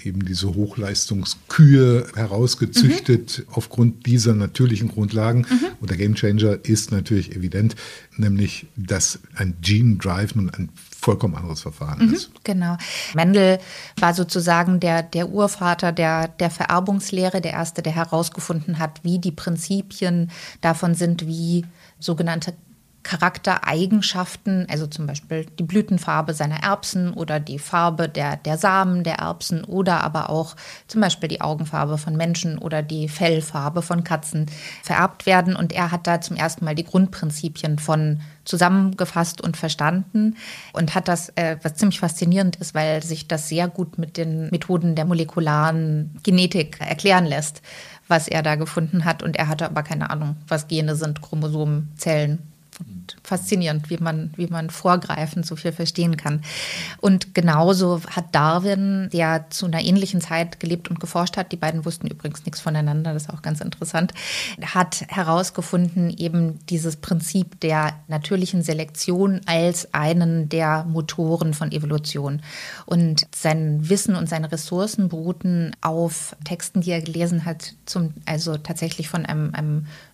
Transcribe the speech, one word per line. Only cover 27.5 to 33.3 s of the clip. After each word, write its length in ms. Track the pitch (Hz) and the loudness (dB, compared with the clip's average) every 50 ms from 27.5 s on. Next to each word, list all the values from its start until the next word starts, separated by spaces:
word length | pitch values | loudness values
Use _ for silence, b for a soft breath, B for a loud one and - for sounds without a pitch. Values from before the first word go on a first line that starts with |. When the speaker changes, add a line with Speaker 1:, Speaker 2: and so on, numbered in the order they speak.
| 135 143 | -8 -10
Speaker 2:
Farbe 500 | 147 - - 175 170 175 160 160 170 156 | -8 -2 0 2 2 2 2 0 -2 -2
der, 280 | 147 151 143 143 143 | -2 -4 -4 -2 -4
der 220 | 143 - 151 156 160 | -4 -4 -4 -4 2
Samen 460 | - 196 185 190 190 185 180 180 170 | 2 4 4 4 4 2 2 0 0
der 120 | 165 156 | -2 -2
Erbsen 460 | - 160 160 170 165 - - 175 160 - | -2 -4 -4 -6 -6 -4 -4 -4 -4 -4
oder 400 | - - 190 190 185 175 160 - | -4 -2 0 2 2 2 2 0
aber 280 | 156 151 160 - - | 0 -2 -2 -4 -2
auch 260 | - 156 160 160 - B B B B B B _ | -2 -2 -4 -4 -8 B B B B B B _
zum 120 | - 220 | 0 2
Beispiel 280 | 214 180 - - - 156 | 2 2 2 0 -2 -6
die 120 | - - | -4 -4
Augenfarbe 580 | - 151 156 151 160 151 - 151 147 147 151 151 | -2 -4 -2 -4 -4 -4 -2 -2 -2 0 -2 -2
von 180 | 151 160 156 | -2 -2 -2
Menschen 420 | 156 165 170 170 170 - 170 156 - | 0 0 0 0 0 -2 -4 -4 -4
oder 240 | - 165 160 156 151 | -6 -4 -4 -4 -4
die 260 | 151 160 156 151 156 | -4 -4 -4 -4 -4
Fellfarbe 720 | 151 - 190 165 | -4 0 2 4